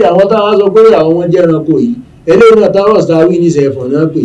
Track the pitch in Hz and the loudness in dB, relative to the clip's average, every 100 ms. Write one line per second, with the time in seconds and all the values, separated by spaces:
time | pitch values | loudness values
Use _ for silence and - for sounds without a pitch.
0 | 185 180 202 220 208 202 196 220 226 196 | 2 0 0 0 0 0 0 2 4 2
1 | 160 170 175 180 165 156 156 143 233 - | 0 -2 -2 0 0 -2 -2 -2 -4 -6
2 | - - - 190 226 220 185 196 202 202 | -14 -10 -2 2 4 4 2 0 0 0
3 | 165 160 175 170 170 147 139 135 127 147 | 0 0 0 0 -2 0 -2 -4 -6 -4
4 | 160 156 | -4 -4